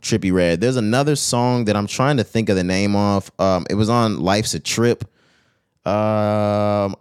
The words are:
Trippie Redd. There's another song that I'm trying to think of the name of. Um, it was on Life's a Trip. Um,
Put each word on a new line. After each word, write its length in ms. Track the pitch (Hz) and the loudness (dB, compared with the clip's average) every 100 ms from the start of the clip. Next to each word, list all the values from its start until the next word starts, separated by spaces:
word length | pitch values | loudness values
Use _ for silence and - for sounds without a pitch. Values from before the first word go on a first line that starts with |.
Trippie 320 | - 113 95 | -4 -2 0
Redd. 280 | 92 87 85 | 2 2 2
There's 140 | 117 127 | 0 0
another 380 | 107 123 143 | 0 0 0
song 520 | 143 - 120 123 123 110 | -2 -2 0 0 0 0
that 100 | 104 | -2
I'm 100 | 101 | -2
trying 300 | - 131 143 | -2 0 0
to 80 | |
think 240 | 104 113 110 | 0 -2 0
of 80 | 95 | 0
the 80 | |
name 320 | 90 92 101 101 | 0 0 2 2
of. 340 | 101 101 - - | 2 0 -2 -2
Um, 280 | 95 92 - | 0 0 0
it 40 | |
was 140 | 98 107 | -2 0
on 280 | 120 113 87 | 2 0 0
Life's 340 | 85 101 107 | 0 0 0
a 60 | 80 | -6
Trip. 440 | - - 120 117 - _ _ _ _ _ _ _ - | -4 0 0 0 -6 _ _ _ _ _ _ _ -4
Um, 1120 | 104 107 107 104 104 104 104 104 104 101 - | 0 0 0 0 0 0 0 0 0 -2 -4